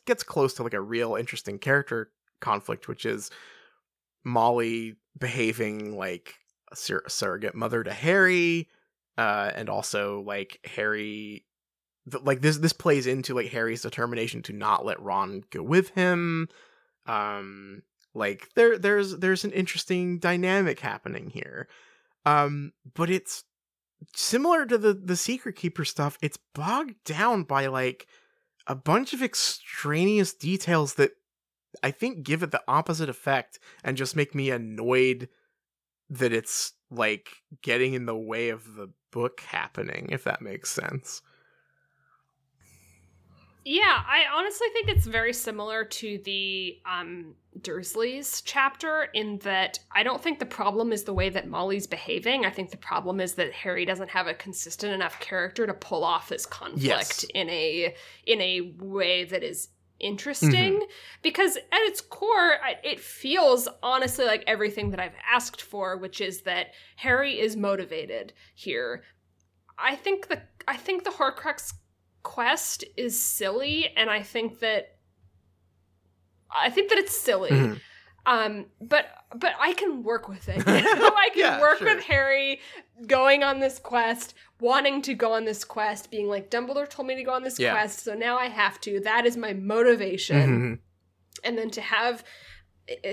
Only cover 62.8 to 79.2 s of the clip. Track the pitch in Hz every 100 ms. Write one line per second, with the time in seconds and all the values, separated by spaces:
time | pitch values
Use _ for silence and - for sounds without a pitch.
62.8 | 277 - - - 262 349 294 254 240 -
63.8 | 240 262 254 269 247 214 - 214 208 208
64.8 | 202 185 180 - - 240 240 - - 202
65.8 | 185 185 185 185 190 180 185 180 - -
66.8 | - - 262 247 277 240 220 214 202 196
67.8 | 180 160 - 113 98 - - - - 120
68.8 | 120 120 - _ _ _ _ _ _ -
69.8 | 247 277 392 392 - 339 - - - 262
70.8 | - 370 370 - 269 - 311 294 - -
71.8 | _ _ _ _ - - 240 311 - -
72.8 | - - 240 - - - 190 220 285 302
73.8 | 320 - 220 208 202 240 226 226 226 214
74.8 | - _ _ _ _ _ _ _ _ _
75.8 | _ _ _ _ _ _ - - 247 247
76.8 | 403 415 392 - - 190 185 139 123 104
77.8 | - - - _ - 233 214 208 - -
78.8 | 226 294 - -